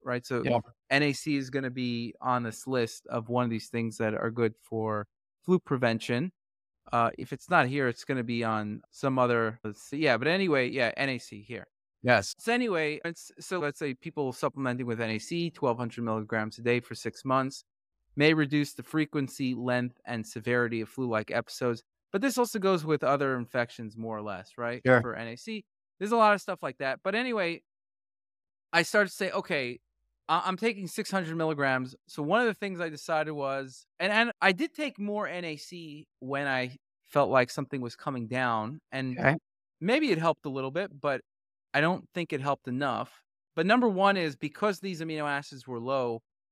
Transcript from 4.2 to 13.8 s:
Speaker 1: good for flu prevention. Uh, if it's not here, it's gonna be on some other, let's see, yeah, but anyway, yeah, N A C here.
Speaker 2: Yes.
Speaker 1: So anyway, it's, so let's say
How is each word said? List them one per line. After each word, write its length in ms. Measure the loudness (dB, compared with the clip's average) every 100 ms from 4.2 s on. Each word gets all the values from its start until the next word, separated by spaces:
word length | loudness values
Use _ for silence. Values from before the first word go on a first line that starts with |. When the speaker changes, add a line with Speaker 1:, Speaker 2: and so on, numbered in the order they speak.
| -2
Speaker 1:
good 220 | 0 0 0
for 420 | -8 -4 -2 -4 -6 _ _ _
flu 160 | 2 2
prevention. 720 | 4 2 2 2 0 -2 -2 -8 _ _ _ _ -2
Uh, 180 | 0 2 0
if 140 | -10
it's 160 | -10 2
not 180 | 4 4
here, 220 | 2 0
it's 160 | 0 -4
gonna 180 | -4
be 220 | -2 -2 0
on 360 | 0 -2 -8 -12
some 280 | -4 0 4
other, 400 | 4 4 2 -2 -10
let's 160 | -12
see, 160 | -8 0
yeah, 200 | 4 4
but 120 | 4
anyway, 400 | 2 4 2 2
yeah, 240 | 2 0 0
N 140 | -2
A 80 | -4
C 240 | -8 -16
here. 260 | -12 -14 -14 _ _ _
Speaker 2:
Yes. 320 | 4 4 4 -6
Speaker 1:
So 140 | -2
anyway, 480 | 0 0 0 -2 -2
it's, 260 | -8 -10 -16 -16
so 180 | -6 -4
let's 180 | -2
say 160 | -2